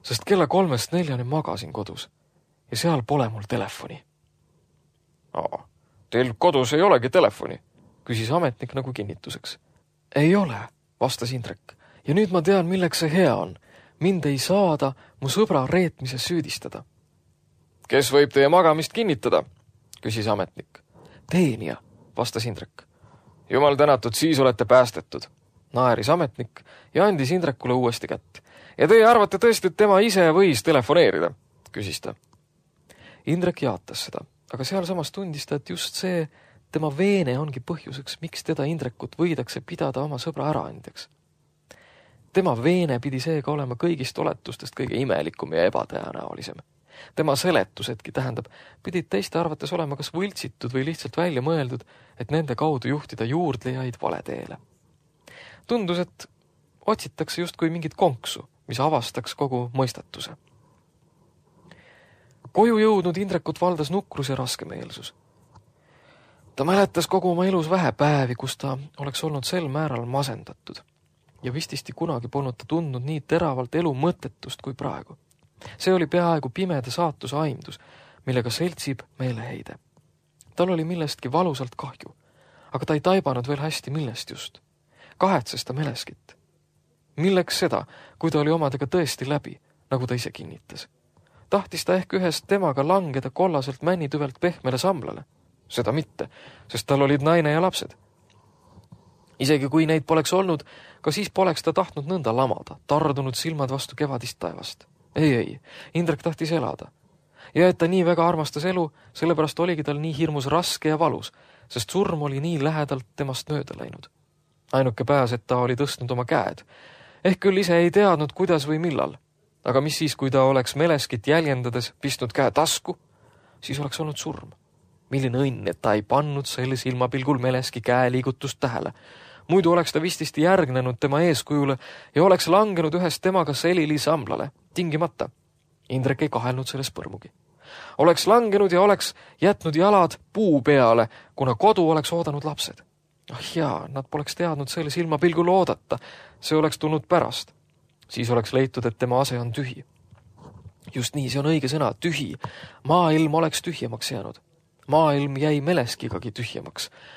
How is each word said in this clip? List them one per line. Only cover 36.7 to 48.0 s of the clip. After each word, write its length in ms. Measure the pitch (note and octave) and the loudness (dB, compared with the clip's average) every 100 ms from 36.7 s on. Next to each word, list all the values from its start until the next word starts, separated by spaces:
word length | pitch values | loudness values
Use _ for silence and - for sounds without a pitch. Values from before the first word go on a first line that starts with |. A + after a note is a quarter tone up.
tema 180 | D#3 D#3 C#3 | 2 2 4
veene 400 | G3 G3 C#3+ B2+ | 4 6 4 0
ongi 200 | D3+ B2+ | -2 -6
põhjuseks, 540 | - E3 - C3 C3+ - | -6 -8 -8 -12 -12 -12
miks 220 | D#3+ - | -10 -8
teda, 220 | - D#3 C#3+ | -4 -2 0
Indrekut, 480 | E3 C3 - B2+ - | -2 -6 -8 -14 -2
võidakse 420 | F3 D3 B2 B2 | 0 0 -4 -10
pidada 420 | - E3+ D3 C3 | -10 -4 -4 -2
oma 160 | D3 D3 | -6 -6
sõbra 300 | - D3+ C#3+ | -8 -4 -2
äraandjaks. 560 | D3+ D2 - - - - _ _ _ _ _ _ - _ _ _ _ _ | -2 -4 -12 -18 -18 -20 _ _ _ _ _ _ -20 _ _ _ _ _
Tema 220 | F#3+ F#3 A#2 | 0 0 0
veene 360 | C3+ F3+ E3 A#2+ | 2 2 0 -2
pidi 200 | C#3+ C3 | -4 -6
seega 320 | D#3+ D#3 C#3 | -4 -4 -4
olema 240 | D3+ C3 A#2+ | -4 -6 -2
kõigist 440 | F3 D#3+ C3 - | -2 -2 -6 -2
oletustest 560 | D3 - - - - - | -4 -4 -10 -14 -14 -8
kõige 240 | - A#2 | -4 -2
imelikum 540 | C3+ F2+ D2+ - - | 0 0 -2 -6 -4
ja 120 | D#2+ F2+ | 0 0
ebatõenäolisem. 920 | - - - - - - - - - - _ _ - - - | 0 -4 -8 -10 -10 -12 -12 -14 -16 -20 _ _ -20 -10 -2
Tema 200 | D#3 C#3 | 0 2
seletusedki, 760 | F#3 D3 F#2 - - - | 2 2 0 -6 -8 -8